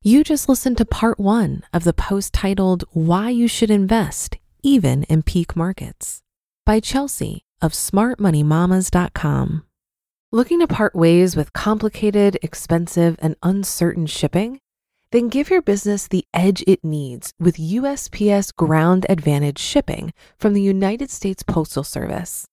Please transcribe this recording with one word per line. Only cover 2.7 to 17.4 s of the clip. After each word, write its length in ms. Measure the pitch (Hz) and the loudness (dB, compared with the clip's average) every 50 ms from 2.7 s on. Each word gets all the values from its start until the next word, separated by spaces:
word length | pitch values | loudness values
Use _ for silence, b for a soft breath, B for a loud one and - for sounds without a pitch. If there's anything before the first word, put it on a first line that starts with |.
| 185 180 180 - _ | 2 0 -2 -6 _
Why 380 | 170 160 165 170 185 208 233 | -2 0 2 0 0 0 -2
You 160 | 247 233 233 | 0 0 0
Should 240 | 233 - - 233 208 | 0 2 0 2 2
Invest, 680 | 214 202 196 190 226 226 202 139 - - - - - - _ _ _ _ - | 4 2 4 2 2 0 0 -2 -4 -8 -10 -10 -10 -14 _ _ _ _ 0
Even 400 | 277 277 254 180 135 123 139 147 | 2 2 4 4 2 0 0 0
in 180 | - 156 160 156 | 2 0 0 0
Peak 320 | - - 175 170 - - | 0 0 -2 -2 -2 -4
Markets, 680 | 170 165 180 190 - 175 - - _ - - - - _ _ _ _ _ _ _ _ _ | -4 -4 -4 -4 -8 -10 -16 -14 _ -14 -14 -14 -14 _ _ _ _ _ _ _ _ _
by 160 | - 214 220 | 2 2 2
Chelsea 640 | 220 - - 269 285 277 - - - - 101 - _ _ _ _ | 0 0 -4 -2 -2 -4 -6 -8 -8 -8 -8 -12 _ _ _ _
of 120 | - 160 160 | -2 -2 -2
smartmoney 720 | - - - - 190 214 247 254 - 208 190 160 147 151 | -2 -8 0 0 2 2 2 0 0 0 2 2 2 2
mamas 460 | 151 156 160 175 180 185 185 185 - | 2 2 2 2 2 2 2 0 0
dot 220 | - 180 180 - _ | 0 0 0 -2 _
com. 520 | - - 151 143 135 131 - - 156 - _ _ _ _ _ _ _ _ _ _ _ _ _ - | -4 -2 -2 0 0 -2 -2 -4 -6 -8 _ _ _ _ _ _ _ _ _ _ _ _ _ 0
Looking 280 | 226 247 - 339 339 | 0 0 2 2 2
to 80 | 339 302 | 2 2
part 260 | - - 214 208 - | 2 0 0 0 2
ways 420 | 180 165 165 170 175 180 185 170 | 2 4 6 6 6 4 4 2
with 160 | 156 147 - _ | -2 -4 -4 _
complicated, 880 | - - 202 214 214 214 214 - - - 208 202 208 202 202 196 - - | -6 -2 -2 -2 0 -2 -4 -4 -2 -2 0 2 4 2 2 2 0 -8
expensive, 760 | 165 - - - - 170 170 170 170 - 175 170 170 165 - | -8 -10 -10 -4 -2 -2 -2 -2 -2 0 2 2 2 0 0
and 180 | - 160 156 _ - | -4 -4 -4 _ -2
uncertain 640 | 180 190 196 196 - - - 170 170 - 175 165 | -2 -2 -2 -2 -6 -4 -2 -2 -2 -2 -2 -6
shipping? 540 | 156 - - - 147 - 170 208 233 262 269 _ _ _ _ _ _ _ _ _ _ | -6 -4 -4 -4 -2 -2 -2 -4 -4 -6 -14 _ _ _ _ _ _ _ _ _ _
Then 180 | - 233 240 233 | 0 0 0 2
give 220 | 220 269 294 - | -2 -2 0 2
your 120 | 370 370 - | 0 0 2
business 440 | - 202 202 - 202 208 202 - | 2 -2 0 0 -2 -4 -4 -4
the 180 | - - 185 - _ - | -2 -2 -4 -4 _ -2
edge 300 | 175 175 190 190 - - | 2 2 2 2 2 4
it 180 | - 190 - - | 2 2 2 2
needs 500 | 160 156 151 143 131 120 120 - - - _ | -4 -4 -4 -6 -8 -12 -14 -16 -16 -10 _